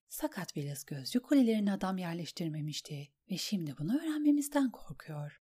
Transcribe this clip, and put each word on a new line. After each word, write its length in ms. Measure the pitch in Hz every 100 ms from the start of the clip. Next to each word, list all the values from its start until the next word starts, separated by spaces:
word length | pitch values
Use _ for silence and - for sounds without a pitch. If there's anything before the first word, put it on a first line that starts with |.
| _
sakat 400 | - 302 254 165
Willis 360 | 156 143 139
gözcü 380 | - 143 127 247
kulelerin 440 | - 285 226 220 202
adam 320 | 190 190 185
yerleştirmemişti 1080 | 175 170 156 - 165 151 151 147 - 143 143 _ _
ve 60 | 185
şimdi 380 | - 196 151 -
bunu 200 | 156 285
öğrenmemizden 720 | 320 302 302 294 277 285 262
korkuyor. 680 | - - - - 151 147 -